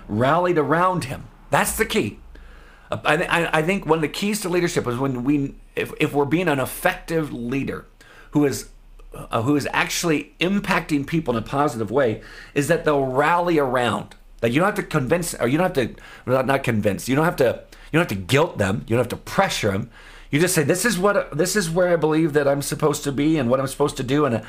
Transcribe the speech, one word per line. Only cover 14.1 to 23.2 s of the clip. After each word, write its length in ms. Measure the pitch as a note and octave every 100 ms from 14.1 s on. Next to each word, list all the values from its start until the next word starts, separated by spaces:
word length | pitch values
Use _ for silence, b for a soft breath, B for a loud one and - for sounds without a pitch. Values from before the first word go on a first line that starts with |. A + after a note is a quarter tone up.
| - - -
Like, 100 | A#2
you 60 | B2+
don't 80 | F#3+
have 80 | G3+
to 80 |
convince, 500 | F3 D#3 B2+ E3+ E3+
or 140 | - A#2
you 100 | D3
don't 180 | F#3 D#3
have 200 | G#2+ -
to, 0 | B B -
not, 180 | C3 B2+
not 180 | C3+
convince, 460 | C3+ A2 G#2 F#2 -
you 60 | C3
don't 100 | E3
have 100 | E3
to, 260 | B2 - - B B
you 60 | D3+
don't 100 | F3
have 120 | G2
to 40 | F2+
guilt 260 | - F3 -
them, 260 | G2 F#2+ -
you 80 | A#2
don't 80 |
have 60 | A#2
to 80 | -
pressure 540 | - - F#3+ - G#2+
them. 180 | F#2+ A2 B B B B
You 80 | C#3+
just 140 | F3
say, 80 | E3+
"This 240 | C#3+ F3+ A#3+
is 140 | F3+
what, 360 | G3+ F#3+ - C#3
this 200 | F3+ G#3
is 160 | E3
where 180 | E3 F3+
I 60 | E3+
believe 380 | D#3 D#3 E3
that 140 | D3 C#3
I'm 140 | C#3+
supposed 420 | C3+ D3 D3+ D3+ C#3+
to 60 |
be 280 | C3+